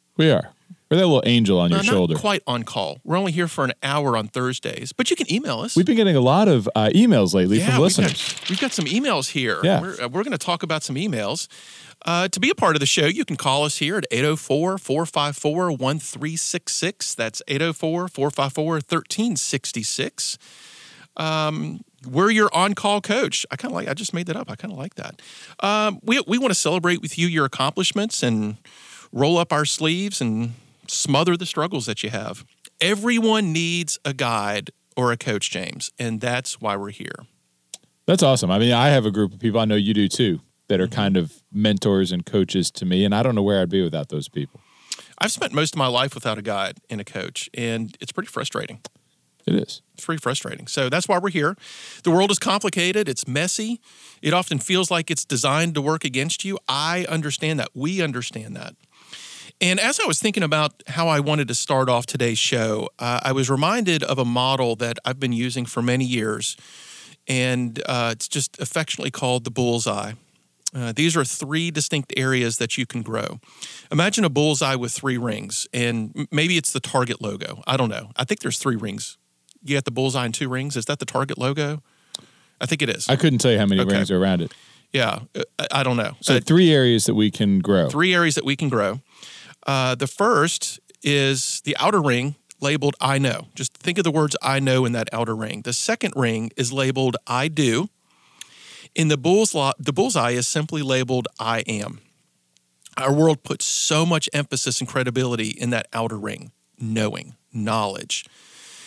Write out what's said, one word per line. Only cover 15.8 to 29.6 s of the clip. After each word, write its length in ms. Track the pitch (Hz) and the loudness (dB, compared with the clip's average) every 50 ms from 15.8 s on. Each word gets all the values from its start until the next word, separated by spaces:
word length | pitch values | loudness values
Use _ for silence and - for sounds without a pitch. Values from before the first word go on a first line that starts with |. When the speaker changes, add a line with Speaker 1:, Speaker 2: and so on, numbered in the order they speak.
| 131 131 151 156 | 0 -2 -2 -2
Speaker 2:
three 380 | - - - 113 143 156 165 | -6 -10 -10 -8 -6 -6 -4
six 380 | 165 - - - 175 - - - | -4 -4 -4 -4 -6 -6 -6 -4
six. 400 | - 165 175 - - - - - | -2 -2 -4 -4 -4 -8 -6 -4
That's 280 | - 113 110 - - - | -4 -4 -4 -4 -8 -6
eight 160 | - 143 135 | -4 -2 -2
oh 120 | 160 170 156 | -2 -2 -2
four, 340 | - 160 160 165 175 180 180 | -2 -2 -2 -2 -2 -4 -4
four 220 | - 135 139 147 | -4 -2 -2 -2
five 240 | - - 135 135 - | 0 0 -2 -2 0
four, 260 | 151 151 165 165 151 | -2 -2 0 0 -2
thirteen 560 | 139 - 170 165 - - - - 220 247 175 | -2 0 -2 -2 -2 -2 -2 -2 0 0 0
six 340 | 127 - - - 131 - - - 117 | -2 -2 -2 -4 -4 -4 -4 -8 -6
six. 560 | 104 - - - - - - - - - - - - - - - - - - - - - - - - _ - | -6 -4 -4 -4 -4 -6 -6 -6 -6 -6 -8 -10 -12 -20 -20 -20 -20 -20 -20 -20 -20 -20 -20 -20 -20 _ -8
Um, 640 | - 160 156 156 156 156 151 156 156 151 156 160 180 - _ _ _ 131 | -6 -4 -2 0 0 0 -2 -2 -4 -6 -6 -8 -12 -14 _ _ _ -10
we're 260 | 131 127 160 190 214 | -4 0 2 4 4
your 200 | 220 214 208 - | 4 4 4 4
on-call 480 | - 165 185 208 202 - - 202 208 202 | 4 4 2 2 2 0 2 2 2 2
coach. 460 | - - 208 254 269 - - - - - | 0 0 0 0 0 0 -2 -4 -6 -6
I 60 | 131 | -8
kinda 160 | 127 - 147 | -10 -8 -6
like, 160 | - 175 - - | -6 -6 -4 -4
I 60 | 139 | -6
just 180 | 165 214 - | -6 -6 -6
made 140 | - 170 175 | -6 -6 -6
that 100 | 175 160 | -6 -6
up. 140 | 240 262 - | -8 -8 -10
I 60 | - | -12
kinda 200 | - - 220 185 | -12 -12 -12 -12
like 200 | 135 143 202 - | -10 -12 -12 -12
that. 260 | - - - - - - - - - - - - - | -12 -14 -14 -14 -18 -20 -20 -20 -20 -20 -20 -10 -4
Um, 400 | - 202 208 214 214 214 196 - | -2 0 2 2 0 0 -2 -4
we, 180 | - 214 240 285 - | -2 0 0 0 0
we 100 | - 214 | 0 0
wanna 180 | 247 269 240 180 | 2 2 2 2
celebrate 460 | - - 151 170 185 165 175 175 170 | 2 2 0 0 2 2 2 0 0
with 160 | - 156 - | -2 -6 -4
you 100 | 165 170 | -2 0
your 200 | 175 165 156 139 | 0 2 2 0
accomplishments 760 | 135 - - 131 143 - 196 185 - - 208 208 226 - - | 0 0 0 -2 -2 0 0 -2 0 0 -2 -2 -2 -2 0
and 360 | - 123 113 107 107 107 110 - _ - - - - - - - - - | 0 2 2 2 0 -2 -6 -8 _ -20 -20 -20 -20 -20 -20 -20 -18 -8
roll 260 | - 120 139 160 170 170 | -2 0 2 4 4 2
up 140 | 170 - | 2 2
our 120 | 156 147 | 2 0